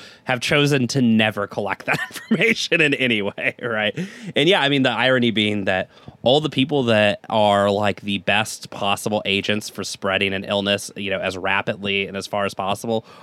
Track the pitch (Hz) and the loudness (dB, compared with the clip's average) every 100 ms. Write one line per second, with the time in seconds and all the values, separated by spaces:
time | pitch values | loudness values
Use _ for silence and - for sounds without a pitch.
0 | - - - 123 - 151 143 143 120 139 | -20 -10 -6 -4 0 2 2 2 0 2
1 | 120 110 110 104 101 - 101 95 - 139 | 4 4 4 0 -6 -6 -4 -4 -4 -4
2 | - - - 175 226 220 - 170 151 131 | -4 -12 -2 0 2 0 0 2 2 2
3 | 127 110 98 - 135 - 120 107 107 - | 0 0 -2 -4 -6 -4 -4 -2 -2 -4
4 | 190 - 208 135 151 190 139 139 127 113 | -8 -12 -4 0 4 4 2 2 2 2
5 | 127 127 120 107 107 104 98 92 92 - | 2 4 2 2 0 0 0 -2 -4 -10
6 | - - - 143 151 131 131 147 120 107 | -20 -4 2 4 2 0 0 0 2 4
7 | 104 - - 110 104 101 101 101 104 95 | 4 0 -2 2 4 4 4 2 0 -2
8 | 104 98 90 101 110 - - - 101 98 | -4 -4 0 0 -2 -6 -14 -6 -2 -2
9 | 113 107 101 98 95 104 - - 95 - | -2 -2 0 -2 0 -4 -6 -10 -10 -6
10 | 98 95 98 95 98 101 98 101 - - | -2 -2 -2 -6 -2 -2 0 -2 -4 -10
11 | 98 95 95 92 95 98 - 95 101 98 | -6 -4 -4 -4 -2 0 -2 -6 -4 -4
12 | 95 98 - 104 101 - 98 104 117 113 | -4 -8 -6 -4 -4 -4 -6 -4 -4 -4
13 | - - | -6 -16